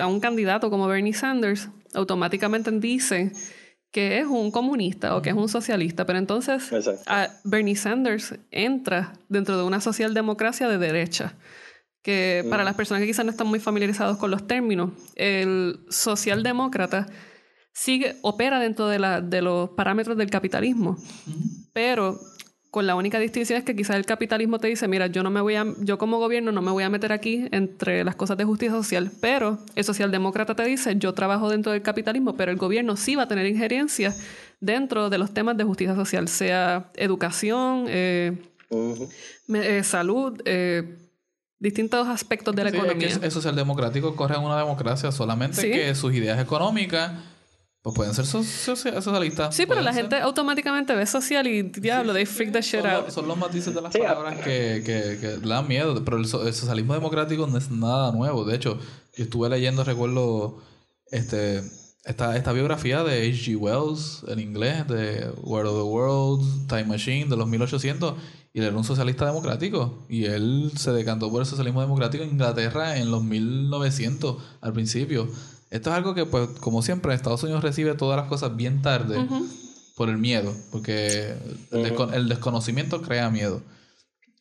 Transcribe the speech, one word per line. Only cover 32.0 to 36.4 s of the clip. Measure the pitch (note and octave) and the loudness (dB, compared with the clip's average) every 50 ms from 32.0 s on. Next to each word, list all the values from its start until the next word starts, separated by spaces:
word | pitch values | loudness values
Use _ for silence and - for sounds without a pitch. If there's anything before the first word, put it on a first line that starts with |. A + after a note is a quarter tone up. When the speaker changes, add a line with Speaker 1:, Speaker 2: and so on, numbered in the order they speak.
| G#3+ A3+ A3 C4+ C4 A3+ - | -2 0 0 2 0 0 0
Speaker 1:
pero | - F#3+ F3+ | 0 0 0
el | F#3 F#3 | 0 0
gobierno | F#3+ F#3 G#3 A#3+ A#3+ A3+ G3+ | 0 0 2 2 2 0 0
sí | G3+ - B3+ C#4+ | 0 0 0 2
va | C#4+ A#3+ | 2 2
a | - | 2
tener | G#3+ F#3+ F#3 | 2 2 2
injerencia | G3 G#3+ G#3+ A#3 A3+ A#3+ C4 D4 D4 - - G3 G3+ G3+ G#3 - - - - - - - _ | 2 2 0 0 0 0 0 0 0 0 0 0 0 -2 -4 -8 -14 -16 -18 -20 -20 -12 _
dentro | G3 G3 A3+ C4 C#4 B3+ A#3 G#3+ G#3 G3+ | 0 0 2 2 2 0 0 0 2 2
de | G3 F3+ | 2 0
los | G3 G3+ | 0 0
temas | G#3 G#3+ G#3+ A#3 A#3+ | 0 0 0 0 2
de | G#3+ G#3+ | 2 0
justicia | G#3+ F#3+ - F#3 F#3 F#3+ | 0 0 0 0 0 2
social, | G3+ F#3+ - - F#3 F#3+ F3+ | 0 0 0 0 0 0 0
sea | - - | 0 0